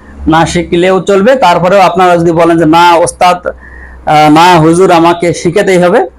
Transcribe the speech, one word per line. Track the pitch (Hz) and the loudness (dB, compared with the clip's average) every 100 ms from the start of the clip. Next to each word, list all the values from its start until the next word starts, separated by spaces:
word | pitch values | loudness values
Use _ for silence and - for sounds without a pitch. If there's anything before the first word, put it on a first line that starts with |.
| - - - | -20 -10 -4
না | 160 165 | -2 -2
শিখলেও | 175 170 175 185 190 | -4 -4 -2 -2 -2
চলবে। | 170 196 202 269 | -2 0 0 0
তারপরেও | 180 175 175 196 | 0 0 0 2
আপনারা | 180 175 180 175 | 0 0 0 0
যদি | 170 | 0
বলেন | 165 165 170 | 0 0 0
যে, | 165 | 2
"না | 165 175 | 2 2
ওস্তাদ, | 170 175 - 180 180 - | 2 -2 -2 -2 -2 -6
আহ, | - - - - - - 151 151 | -12 -18 -20 -20 -12 -2 0 2
না | 151 175 180 | 2 2 2
হুজুর, | 156 170 185 | 2 2 2
আমাকে | 175 165 170 208 | 2 0 0 -4
শিখাতেই | - 175 175 190 185 | -4 -4 -4 -2 0
হবে" | 175 214 370 | 0 0 -2